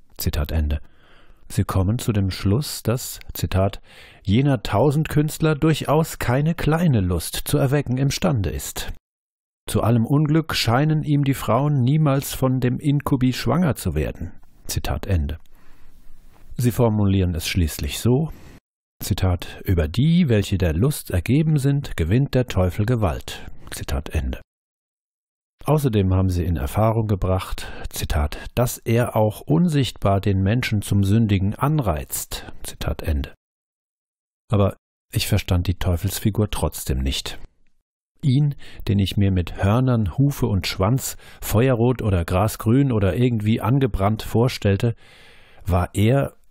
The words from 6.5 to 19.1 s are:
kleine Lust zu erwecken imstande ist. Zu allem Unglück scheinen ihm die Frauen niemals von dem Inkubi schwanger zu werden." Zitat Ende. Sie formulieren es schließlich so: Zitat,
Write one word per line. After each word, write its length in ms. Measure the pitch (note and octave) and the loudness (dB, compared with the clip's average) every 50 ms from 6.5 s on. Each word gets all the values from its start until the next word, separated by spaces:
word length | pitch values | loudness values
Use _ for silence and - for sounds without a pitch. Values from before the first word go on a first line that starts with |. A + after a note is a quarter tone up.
| E3 | 0
kleine 460 | - - C#3+ D#3 D#3+ F3+ D#3+ B2 G#2+ | 0 0 0 2 2 2 2 4 4
Lust 340 | F#2 F2 F2 E2 - - - | 2 2 0 -2 -4 -6 -8
zu 220 | - - - D#3 | -8 -4 -2 0
erwecken 400 | D3 C#3 B2+ C#3 D3 C3+ - B2 | 2 2 2 2 0 0 -2 -2
imstande 520 | B2+ C#3 C#3 - - - F3+ C#3+ A2 F2+ D#2+ | 0 0 0 0 0 0 0 0 0 -2 -2
ist. 440 | - C#2+ - - - - - - - - - _ _ _ _ _ _ _ _ _ _ _ _ - | -4 -6 -8 -10 -10 -8 -8 -8 -10 -12 -16 _ _ _ _ _ _ _ _ _ _ _ _ -4
Zu 140 | - F#2 - | -2 0 2
allem 220 | G#2 B2 A#2 A2+ | 2 2 2 2
Unglück 500 | - C#3 D3 D#3 C#3+ D#3 D#3+ D#3 - - | 2 2 2 2 2 2 2 0 0 -4
scheinen 480 | - - A2+ A#2 C3 D3+ D#3 D#3 D#3 C#3 | -2 0 2 2 2 2 2 2 0 0
ihm 200 | C#3+ D3 C#3+ C#3+ | 0 0 2 2
die 120 | C#3 C3 | 0 0
Frauen 480 | - - - G#2+ B2 C#3+ D3+ D3 C3+ A#2 | -2 0 0 0 2 2 2 2 2 2
niemals 500 | B2+ D3+ D#3 D#3 C#3+ C3+ C#3 - - - | 4 4 4 4 2 2 0 -2 -4 -2
von 260 | - C3 B2+ C3 B2+ | 0 0 0 2 2
dem 200 | B2 B2 B2+ C3+ | 0 0 0 0
Inkubi 520 | - C#3+ C#3+ C#3+ - - C#3 B2+ B2+ B2+ | 0 0 0 2 2 0 0 2 2 2
schwanger 440 | B2 - - A#2 B2+ E3+ F3+ D3 - | 0 0 0 0 0 2 2 0 0
zu 180 | - - F#2 C#2+ | -2 -4 -2 -2
werden." 400 | D2+ C2+ A#1 - - - - - - - - - - - | -2 -2 -2 -4 -8 -10 -10 -10 -14 -18 -20 -20 -14 -12
Zitat 400 | - - - - - C2 - - | -8 -6 -4 -2 -2 -4 -4 -2
Ende. 320 | - F#2+ E2 D2 D2 D2+ - - - - - - - - - - - - - - - - - - - - - - - - | 0 0 0 0 -2 -6 -8 -12 -16 -20 -18 -18 -18 -16 -16 -16 -16 -16 -16 -14 -14 -14 -14 -16 -20 -20 -20 -18 -10 -4
Sie 140 | - A#2+ A#2+ | 0 0 0
formulieren 640 | - - B2 A2+ G#2+ G#2+ G2+ G2 F#2+ G2 F#2 F2 E2+ | 2 4 2 2 4 2 2 4 4 4 2 2 0
es 120 | E2 - | -2 -4
schließlich 520 | - - F#2 E2 D#2 - - C#2+ C#2+ - - | -2 0 0 0 0 0 -4 -6 -6 -4 -2
so: 320 | - A2+ B2+ C#3 D#3+ D2+ - - - - - - _ _ _ _ _ _ _ - | 0 2 2 2 0 -2 -6 -12 -18 -20 -20 -20 _ _ _ _ _ _ _ -8
Zitat, 600 | - - | -6 -4